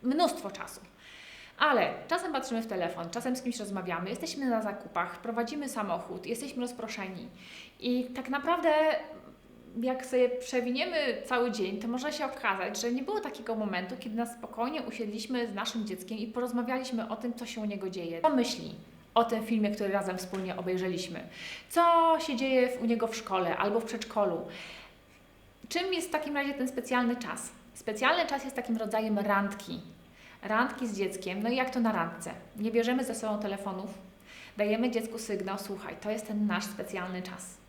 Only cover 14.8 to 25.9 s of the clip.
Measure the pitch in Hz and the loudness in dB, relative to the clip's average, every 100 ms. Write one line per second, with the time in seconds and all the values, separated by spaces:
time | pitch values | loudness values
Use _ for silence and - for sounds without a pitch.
14.8 | 247 226 214 214 - 254 233 196 220 233 | -6 -4 -4 -4 -4 -2 -2 -2 -4 -2
15.8 | 208 185 - 220 220 240 247 240 240 262 | -4 -6 -6 -6 -4 -2 0 0 0 -2
16.8 | 254 233 226 226 240 226 233 - 214 202 | -2 -2 -2 -4 -4 -6 -6 -4 -4 -2
17.8 | 190 185 170 170 311 269 233 - - - | -4 -4 -4 2 4 6 2 0 -6 -10
18.8 | - - - - 233 226 220 226 208 208 | -16 -20 2 4 4 2 2 2 2 2
19.8 | 202 202 180 185 - 190 185 - 175 185 | 2 2 2 -2 -4 -4 -2 -2 0 0
20.8 | 185 175 - 175 - - - - - - | 0 0 -4 -6 -10 -12 -12 -12 -2 6
21.8 | 339 339 330 320 320 240 269 262 247 247 | 8 10 8 6 4 0 4 6 6 2
22.8 | 233 233 226 - - 190 180 - 202 214 | 2 2 2 -2 0 2 2 2 2 2
23.8 | 226 - - 220 196 165 - - - - | 0 -6 -2 2 2 2 -4 -10 -12 -14
24.8 | - - - - - - - - - 349 | -18 -20 -20 -20 -20 -20 -20 -20 -4 0
25.8 | 381 | 0